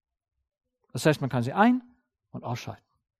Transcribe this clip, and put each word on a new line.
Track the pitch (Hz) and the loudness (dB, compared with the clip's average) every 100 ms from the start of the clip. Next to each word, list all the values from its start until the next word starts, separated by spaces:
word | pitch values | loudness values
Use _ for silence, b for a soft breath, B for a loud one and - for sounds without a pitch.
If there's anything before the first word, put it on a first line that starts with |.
| _ _ _ _ _ _ _ _ _ | _ _ _ _ _ _ _ _ _
Das | 131 160 | 0 2
heißt, | 147 | 2
man | 131 | 0
kann | 127 | -2
sie | 120 | -2
ein- | 180 233 254 - _ _ _ _ | 4 4 4 -4 _ _ _ _
und | 123 | -14
ausschalten. | 120 123 - - _ _ _ _ | -10 -10 -10 -16 _ _ _ _